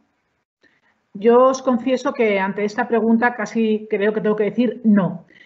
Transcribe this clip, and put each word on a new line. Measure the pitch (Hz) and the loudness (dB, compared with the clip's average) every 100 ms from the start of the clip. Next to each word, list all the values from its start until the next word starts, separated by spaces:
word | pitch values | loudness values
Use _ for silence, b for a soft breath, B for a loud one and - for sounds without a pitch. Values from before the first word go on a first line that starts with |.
| _ _ _ _ _ _ _ _ _ _ _ | _ _ _ _ _ _ _ _ _ _ _
Yo | 202 220 240 262 | -2 4 6 4
os | 262 | 2
confieso | 269 240 262 254 285 | -2 -2 0 -2 -2
que | - 226 196 | -2 0 0
ante | 190 202 | -2 -4
esta | 208 214 240 | -6 -4 -2
pregunta | 226 226 226 240 | 0 2 2 0
casi | 240 208 226 220 214 214 | -2 -6 -2 0 -2 -4
creo | 208 202 | -2 -2
que | 214 | -2
tengo | 196 208 | -2 -2
que | 202 | -2
decir | 202 240 - 226 | 0 -2 0 2
no, | 202 170 - b b | 2 2 -4 b b